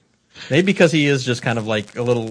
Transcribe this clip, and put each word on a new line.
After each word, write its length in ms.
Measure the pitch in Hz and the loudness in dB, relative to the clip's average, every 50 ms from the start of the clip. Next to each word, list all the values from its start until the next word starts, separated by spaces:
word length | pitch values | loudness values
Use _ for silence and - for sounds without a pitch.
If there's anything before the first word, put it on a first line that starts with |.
| _ _ _ _ _ _ - - - - | _ _ _ _ _ _ -20 -16 -6 -2
Maybe 160 | 135 156 190 | 0 2 2
because 260 | 196 190 - 185 151 | 2 4 4 4 4
he 140 | 156 156 147 | 4 2 2
is 180 | 143 143 135 127 | 2 2 0 0
just 160 | 127 120 - | -2 -4 -2
kind 160 | - 127 117 117 | -2 -2 -2 -2
of 80 | 104 | -2
like 300 | 110 110 110 104 - - | -2 -4 -4 -4 -6 -8
a 60 | 117 | -4
little, 240 | 120 123 120 117 113 110 | -2 -2 -2 -2 -4 -6